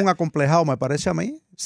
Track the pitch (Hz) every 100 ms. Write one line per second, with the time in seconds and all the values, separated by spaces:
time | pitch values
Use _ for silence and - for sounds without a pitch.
0 | 196 175 165 151 139 165 156 123 127 147
1 | 185 165 196 311 _ -